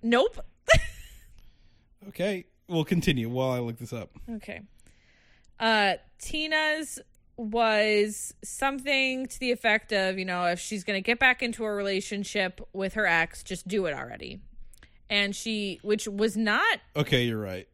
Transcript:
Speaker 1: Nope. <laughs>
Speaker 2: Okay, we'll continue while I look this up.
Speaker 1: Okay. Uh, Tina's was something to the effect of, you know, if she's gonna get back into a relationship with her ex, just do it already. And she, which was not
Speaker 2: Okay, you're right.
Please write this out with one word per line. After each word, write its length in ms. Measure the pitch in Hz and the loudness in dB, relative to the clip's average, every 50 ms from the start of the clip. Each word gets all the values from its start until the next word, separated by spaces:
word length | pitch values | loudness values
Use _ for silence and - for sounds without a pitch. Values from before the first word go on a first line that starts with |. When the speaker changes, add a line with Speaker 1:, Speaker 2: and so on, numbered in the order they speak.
| - | 2
Speaker 1:
Nope. 360 | 226 233 240 320 466 - - - - - _ _ - | 4 4 6 4 4 0 -4 -12 -12 -14 _ _ 6
<laughs> 80 | 640 - - - - - - - - - - - - - - - - _ - - _ _ _ _ _ _ - 202 | 6 6 6 2 -8 -12 -16 -18 -18 -20 -20 -20 -20 -20 -20 -20 -20 _ -20 -20 _ _ _ _ _ _ -20 -20
Speaker 2:
Okay, 360 | - - 175 202 202 185 - _ _ _ _ - | -6 -4 -2 -2 -2 -4 -8 _ _ _ _ -2
we'll 160 | 180 165 156 | 0 0 2
continue 460 | - 196 170 156 - 156 127 113 113 | 4 2 2 4 4 2 2 0 -2
while 200 | 123 127 131 131 | -2 0 0 0
I 100 | 127 123 | 0 0
look 180 | 123 117 113 113 | -2 -4 -6 -8
this 140 | 120 110 - | -10 -10 -8
up. 160 | 117 98 - _ - - - | -10 -10 -12 _ -16 -12 -10
Speaker 1:
Okay. 300 | 233 214 - - - - 208 - - - - - - _ _ _ _ _ _ _ _ _ _ _ - - | -10 -10 -10 -12 -14 -14 -14 -20 -20 -20 -20 -20 -20 _ _ _ _ _ _ _ _ _ _ _ -10 -2
Uh, 360 | 226 226 226 214 208 196 180 - - - _ _ | 2 4 4 6 4 4 2 0 -4 -16 _ _
Tina's 840 | - - - 311 311 311 311 311 311 311 302 311 311 - - - - _ _ _ _ _ _ - | -12 -6 -4 -4 -2 0 0 2 2 2 0 0 -2 -8 -10 -14 -16 _ _ _ _ _ _ -10
was 960 | 240 214 208 233 233 226 214 214 208 214 214 208 208 214 208 - - - - _ - | -8 -2 2 2 4 4 6 4 4 6 6 4 4 2 0 -6 -10 -12 -12 _ -14
something 800 | - - - 269 277 277 277 254 269 277 269 262 262 262 254 262 | -14 -6 -2 0 0 0 -2 -2 0 2 2 2 0 0 -2 -4
to 140 | 262 - - | -6 -6 -4
the 120 | 262 247 240 | 0 0 0
effect 380 | - - 233 208 220 - - 214 | 2 2 2 2 2 0 0 0
of, 260 | 202 190 190 185 190 | 0 2 0 0 -2
you 80 | 185 | -2
know, 180 | 185 180 180 180 | -2 -2 0 2
if 160 | 175 175 180 | 0 0 0
she's 240 | - - 214 202 180 | -4 -6 -6 -6 -4
gonna 160 | - 208 190 | -4 -4 -2
get 180 | 190 - 240 233 | 0 -2 0 4
back 240 | 269 254 254 - 262 | 4 4 4 4 -2
into 220 | 240 226 - 233 | -6 -4 -4 -4
a 80 | 214 208 | -4 -2
relationship 880 | 202 202 196 196 185 - - 208 202 202 - - 208 190 185 185 - - - - | -2 -2 -2 -2 -2 -4 -4 -6 -6 -6 -4 -2 -2 -2 -2 -2 -8 -18 -14 -8
with 180 | 196 190 190 - | -6 -4 -4 -2
her 120 | 214 214 | 0 0
ex, 360 | 185 165 165 165 165 - - - | 2 4 2 2 0 -4 -14 -10
just 240 | - 185 170 - | -10 -10 -10 -6
do 200 | 185 190 214 190 | -4 -2 0 0
it 80 | 165 147 | 0 -2
already. 460 | 135 131 120 117 - - - - - - - - - - - - - - - _ - _ - | -4 -8 -10 -10 -12 -12 -12 -14 -14 -16 -18 -14 -14 -14 -14 -16 -20 -20 -20 _ -20 _ -2
And 260 | 214 202 202 202 202 | 0 0 0 0 -2
she, 460 | - - 226 220 214 208 196 180 - - | -6 -4 -4 -4 -2 -2 -4 -6 -8 -2
which 240 | 202 214 214 - | -2 0 0 0
was 300 | 220 196 202 214 226 196 | -6 -2 0 0 0 2
not 440 | 208 226 208 208 254 381 453 415 - - _ _ | 0 0 2 2 2 4 2 2 0 -4 _ _
Speaker 2:
Okay, 300 | 151 147 - - 127 120 | -2 0 2 2 2 2
you're 160 | 120 113 107 | 2 -2 -2
right. 260 | 107 98 92 92 92 _ | -4 -6 -8 -8 -10 _